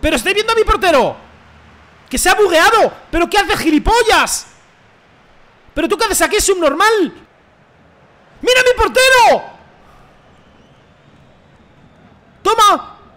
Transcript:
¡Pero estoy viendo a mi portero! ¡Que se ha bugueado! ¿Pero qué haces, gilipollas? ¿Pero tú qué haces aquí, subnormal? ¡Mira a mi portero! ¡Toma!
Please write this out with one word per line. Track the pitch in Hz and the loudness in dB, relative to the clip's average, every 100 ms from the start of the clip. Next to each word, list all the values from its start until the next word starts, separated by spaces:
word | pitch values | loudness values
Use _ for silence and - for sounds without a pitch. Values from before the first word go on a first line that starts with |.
¡Pero | 302 311 | -2 -4
estoy | 349 | -2
viendo | 392 440 | -2 -2
a | 453 | -2
mi | |
portero! | 440 427 370 302 190 117 - - - - - - _ _ _ | 0 0 2 2 0 -4 -18 -20 -20 -20 -20 -20 _ _ _
¡Que | 254 | -4
se | 359 | -2
ha | |
bugueado! | 381 403 330 370 440 269 - - | 2 2 2 2 2 0 -2 -8
¿Pero | 320 339 | -4 -2
qué | 403 | -2
haces, | 415 427 | -2 -2
gilipollas? | 320 302 294 453 453 349 254 - - _ _ _ _ _ _ _ _ _ _ _ _ | 0 0 0 0 2 0 0 -6 -12 _ _ _ _ _ _ _ _ _ _ _ _
¿Pero | - 330 | -6 -4
tú | 370 | -2
qué | 453 | -4
haces | 370 | -2
aquí, | 320 415 | -2 -2
subnormal? | - 381 320 302 415 440 302 - - _ _ _ _ _ _ _ _ _ _ - | -2 0 -2 0 0 0 -2 -6 -20 _ _ _ _ _ _ _ _ _ _ -8
¡Mira | - 508 | -2 0
a | |
mi | 508 494 | 2 0
portero! | 453 254 523 523 440 247 - - - _ - - - _ _ _ _ _ _ _ _ _ _ _ _ _ _ _ _ _ _ _ - _ _ _ | 0 2 2 4 4 2 -4 -20 -20 _ -20 -20 -20 _ _ _ _ _ _ _ _ _ _ _ _ _ _ _ _ _ _ _ -20 _ _ _
¡Toma! | - 453 415 339 - - - | -4 2 2 2 -4 -20 -20